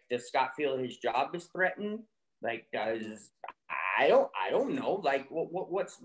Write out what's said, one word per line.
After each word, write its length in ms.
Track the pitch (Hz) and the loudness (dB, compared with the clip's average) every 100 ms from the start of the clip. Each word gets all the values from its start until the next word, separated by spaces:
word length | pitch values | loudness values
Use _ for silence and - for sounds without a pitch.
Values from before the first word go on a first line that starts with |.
| - | -4
does 180 | 123 - | -4 0
Scott 240 | 135 127 - | 0 0 0
feel 220 | 139 131 | 0 0
his 200 | 123 - | -2 -2
job 380 | 117 120 143 175 | 0 2 0 -4
is 100 | - | -6
threatened? 540 | 180 180 - 208 220 - _ _ - | 0 0 2 -6 -6 -10 _ _ -6
Like, 260 | 113 117 - | -4 -4 -4
does, 600 | 117 110 113 110 110 - _ - - - 73 92 104 | -4 -2 -2 -6 -10 -16 _ -16 -16 -8 -4 0 4
I 100 | 147 | 6
don't, 220 | 233 - 98 | 6 4 -2
I 120 | 95 | 0
don't 240 | 208 - - | 0 0 -2
know. 260 | 127 202 | 0 0
Like, 260 | 143 139 - | 0 0 -2
what, 200 | 160 - | -6 -4
what, 200 | 180 - | -6 -4
what's, 260 | 190 190 - | -4 -4 -8